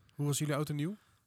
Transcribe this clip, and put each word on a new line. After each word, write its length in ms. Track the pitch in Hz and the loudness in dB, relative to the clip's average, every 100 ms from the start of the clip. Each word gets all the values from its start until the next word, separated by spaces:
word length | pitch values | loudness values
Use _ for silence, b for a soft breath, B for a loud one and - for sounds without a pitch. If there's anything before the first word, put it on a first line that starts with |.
| - | -20
Hoe 120 | - 147 | -2 0
was 120 | 139 | 2
jullie 160 | 151 | 2
oud 140 | 143 151 | 0 0
en 80 | 147 | -2
nieuw? 200 | 156 208 b b | -2 -4 b b